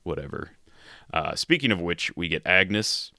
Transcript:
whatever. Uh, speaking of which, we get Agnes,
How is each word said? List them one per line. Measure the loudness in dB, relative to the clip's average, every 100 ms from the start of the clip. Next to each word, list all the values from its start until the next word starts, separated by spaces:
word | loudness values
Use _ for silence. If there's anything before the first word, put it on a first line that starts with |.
whatever. | -8 -6 -6 -10 -10 -16 _ -20 -20 -20 -6
Uh, | -4 -2 -2
speaking | 0 2 2
of | 2
which, | 0 -2 -4 -4
we | -2
get | -2 4
Agnes, | 4 4 2 0 -4 -6